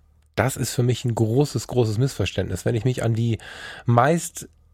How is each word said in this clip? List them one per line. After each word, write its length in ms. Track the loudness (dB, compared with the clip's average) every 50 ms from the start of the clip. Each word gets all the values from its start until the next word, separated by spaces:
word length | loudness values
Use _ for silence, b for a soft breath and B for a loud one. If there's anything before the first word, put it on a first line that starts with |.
| _ _ _ _ _ _ _
Das 220 | 0 0 0 0
ist 180 | -2 -4 -2 0
für 80 | 0
mich 220 | 0 2 0 0 -2
ein 100 | -2 0
großes, 520 | 0 0 2 2 2 2 0 -2 -6 -6
großes 320 | -2 0 0 2 2 2 0
Missverständnis. 680 | 0 0 0 -2 -4 -2 -2 -2 -2 -2 -4 -4 -2
Wenn 100 | -2 -2
ich 100 | 0 0
mich 180 | 0 0 0
an 120 | 0 0 0
die 240 | 2 0 0 0 B B B B B B B B B B
meist 640 | 2 4 6 6 6 4 2 -2 -6 -10 -14 -16 -16 _ _ _ _